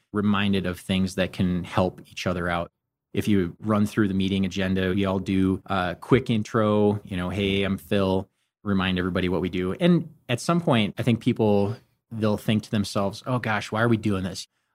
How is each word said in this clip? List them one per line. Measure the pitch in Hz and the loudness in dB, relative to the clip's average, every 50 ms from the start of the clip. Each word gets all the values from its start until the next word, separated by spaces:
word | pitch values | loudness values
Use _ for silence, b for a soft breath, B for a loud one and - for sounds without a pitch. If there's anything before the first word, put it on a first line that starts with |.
| b b | b b
reminded | - 104 101 104 101 98 101 101 98 98 90 | -4 -2 0 2 2 2 0 0 0 0 -2
of | 90 90 - | -2 -6 -6
things | - - 95 92 95 90 - | -4 -2 0 0 0 0 0
that | 95 90 85 | -2 -2 -2
can | - - 95 90 - 87 87 | -2 -2 -2 0 0 -2 -4
help | - - 95 92 90 - - - - | -2 0 0 0 0 -2 -6 -16 -18
each | - - - | -14 -6 -4
other | 95 87 87 87 87 | -4 -2 -2 -2 -2
out. | 87 85 85 - _ _ _ _ _ _ _ _ | -2 -4 -4 -8 _ _ _ _ _ _ _ _
If | - 98 - 110 | -6 -4 0 2
you | 104 98 90 85 - - | 2 2 2 0 -4 -6
run | - 107 107 104 104 | -2 0 2 2 2
through | 101 - 117 107 95 | 0 2 0 0 2
the | 95 | 2
meeting | 95 95 95 98 95 98 | 0 0 0 0 0 0
agenda, | 92 90 98 95 92 95 95 92 92 92 | -2 -2 -2 -2 0 0 0 0 0 0
we | 98 98 | 0 0
all | 95 95 98 | 0 0 -2
do | 92 101 95 95 95 95 95 90 - | -2 0 2 2 2 2 0 -2 -4
a | - 98 95 90 87 87 - | -4 -4 -2 -2 -4 -6 -8
quick | - - 139 120 - - | 0 2 2 2 4 0
intro, | 117 107 104 - - 113 107 107 104 104 104 104 104 104 - | -2 -2 -2 -2 0 2 2 4 4 4 4 2 2 0 -4
you | - 95 | -8 -6
know, | 90 90 92 | -4 -4 -4
"Hey, | 92 104 101 98 98 98 | -2 -2 0 0 0 0
I'm | 98 95 98 95 | 0 -2 -4 -6
Phil," | - - 107 101 98 95 95 95 95 - _ _ _ _ _ _ - | -4 -2 0 0 2 2 0 0 -2 -6 _ _ _ _ _ _ -4
remind | 104 98 95 92 95 92 90 | -2 0 0 2 2 0 0
everybody | 90 92 87 95 90 87 | 0 0 0 0 0 0
what | 92 80 | 0 0
we | 92 90 | -2 -2
do. | 85 90 92 92 95 | -2 -2 -2 -4 -2
And | - 180 180 175 165 170 - - _ _ - | 2 4 4 4 4 0 -4 -12 _ _ -4
at | 123 - | -4 -2
some | - - 170 175 | 0 0 0 0
point, | 170 165 135 113 104 90 - - | 2 2 2 2 2 0 -2 -2
I | |
think | 107 123 113 110 | 0 0 0 2
people, | - 123 110 117 113 104 104 101 101 104 113 - _ _ _ _ _ _ | 2 0 0 2 4 4 4 4 2 0 -4 -8 _ _ _ _ _ _
they'll | 113 110 107 107 104 101 | -6 -2 0 0 0 0
think | - - 110 104 - | 0 0 0 0 0
to | - | -2
themselves, | 117 104 98 - - 110 98 98 110 - - | -2 -4 -2 -2 -2 -2 -2 -2 -4 -8 -6
"Oh | 135 127 123 | -4 -4 -4
gosh, | - 110 107 104 - - | -2 -2 -2 -4 -4 -4
why | 110 107 | -2 0
are | 117 120 | 2 2
we | 117 107 | 2 2
doing | 110 104 98 92 92 | 2 0 -2 0 -2
this? | 90 90 - - - _ _ _ _ _ | -4 -8 -10 -14 -16 _ _ _ _ _